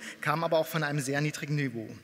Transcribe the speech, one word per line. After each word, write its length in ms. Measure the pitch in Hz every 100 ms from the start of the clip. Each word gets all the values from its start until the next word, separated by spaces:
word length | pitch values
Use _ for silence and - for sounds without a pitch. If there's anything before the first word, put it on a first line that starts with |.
| - -
kamen 240 | 151 151
aber 140 | 165 160
auch 80 | 156
von 160 | 165
einem 180 | 147 147
sehr 220 | 131 139
niedrigen 320 | 151 - 147
Niveau. 340 | 147 139 113 107 -